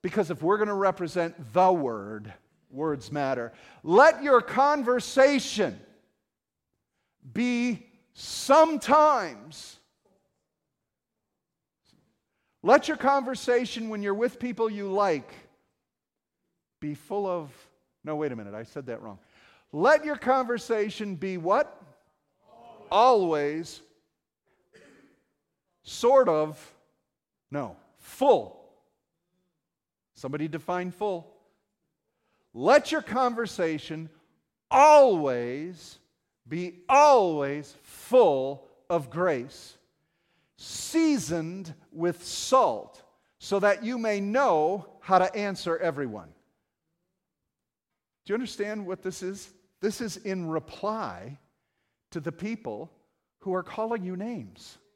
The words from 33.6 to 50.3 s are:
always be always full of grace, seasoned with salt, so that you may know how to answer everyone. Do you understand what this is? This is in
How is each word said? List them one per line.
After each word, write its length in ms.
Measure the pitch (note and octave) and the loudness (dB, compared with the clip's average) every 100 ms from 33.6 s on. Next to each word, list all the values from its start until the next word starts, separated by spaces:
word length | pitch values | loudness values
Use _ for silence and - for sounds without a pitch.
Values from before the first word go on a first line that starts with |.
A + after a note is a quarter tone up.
| E3+ D#3 - D#3 D#3+ _ _ _ _ _ _ | -4 -4 -8 -14 -14 _ _ _ _ _ _
always 1300 | B3 D4 D4+ C4 F3+ C#3+ B2 A#2+ C3+ E3 F3 - - _ _ _ _ _ | 6 8 8 8 4 0 -2 -4 -8 -12 -16 -20 -20 _ _ _ _ _
be 340 | D#3 F3+ F3 - | -8 -8 -12 2
always 880 | C4+ D4 C4 F#3 D#3 C#3 D3 C#3+ - | 6 8 6 4 0 -4 -6 -10 -20
full 840 | - - - B3+ G3+ C#3 C3+ C#3 - _ _ | -20 -20 2 4 6 4 -2 -6 -16 _ _
of 200 | E3+ C3+ | -4 -4
grace, 680 | D#3 F#3 C#3 B2 - - _ _ _ _ _ _ _ _ _ | -2 -2 -2 -6 -16 -20 _ _ _ _ _ _ _ _ _
seasoned 1160 | - - - D#4+ D#4+ C#4 B2+ E3 D#3+ F#3 E3+ D3 _ | -16 -12 -4 0 2 2 -2 -4 -6 -10 -14 -18 _
with 320 | E3 F3 E3+ | -4 -4 -4
salt, 800 | - - - C4 G3 A2 - - _ _ _ _ | -10 -10 2 4 4 0 -10 -20 _ _ _ _
so 200 | - G3 | -4 2
that 240 | G3+ G3+ | 2 2
you 140 | A3+ B3 | -2 -4
may 220 | A3+ G3+ | -2 -2
know 640 | G3+ A#3 C#4 D#3+ D#3 G3 - - | -2 0 2 2 2 -2 -8 -20
how 180 | - F#3 | 2 4
to 180 | F#3 A3 | 4 0
answer 420 | G#3 F#3 F3 E3 | -6 -6 -4 -2
everyone. 520 | F3 C#3+ C3+ G#2 D#2 _ _ _ _ _ _ _ _ _ _ _ _ _ _ _ _ _ _ _ - | -2 -2 -8 -8 -16 _ _ _ _ _ _ _ _ _ _ _ _ _ _ _ _ _ _ _ -6
Do 80 | |
you 20 | G#3+ | -6
understand 500 | B3+ - G#3 G#3+ F#3+ | -6 -8 -8 -6 -8
what 160 | F#3 | -8
this 220 | - F3 | -8 -8
is? 260 | F#3 G3 - _ _ _ | -10 -10 -16 _ _ _
This 220 | G#3 - | -6 -4
is 160 | A3+ - | -10 -8
in 300 | G3+ | -8